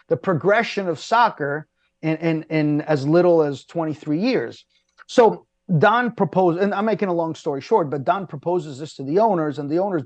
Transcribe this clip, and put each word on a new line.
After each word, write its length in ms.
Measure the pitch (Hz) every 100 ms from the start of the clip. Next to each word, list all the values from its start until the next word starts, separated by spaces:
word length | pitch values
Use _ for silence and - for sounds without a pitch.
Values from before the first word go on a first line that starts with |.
| -
the 80 | 160
progression 720 | - 160 170 214 226 - 185
of 100 | 156
soccer 680 | - 226 226 - 143 147 151 _ _ _
in, 140 | 156 156
in, 260 | 165 160
in 360 | - 156 151 147
as 240 | 151 151 139
little 360 | 170 180 170
as 220 | 147 139
twenty-three 560 | - 170 160 143 151 151
years. 440 | 233 208 113 - _ _ _ _ -
So 400 | - 220 175 _ _ - 160
Don 340 | 208 233 247
proposed, 460 | 233 190 180 180 165
and 140 | 196
I'm 100 | 196
making 240 | 220 202 196
a 60 |
long 200 | 170 160
story 260 | 156 165 139
short, 280 | - 220 151
but 140 | 147
Don 220 | 131 190 180
proposes 520 | 147 170 180 156 127
this 160 | 151 -
to 60 |
the 160 | 135 170
owners, 400 | 226 180 151 139
and 120 | 143
the 80 | 165
owners 240 | 202 175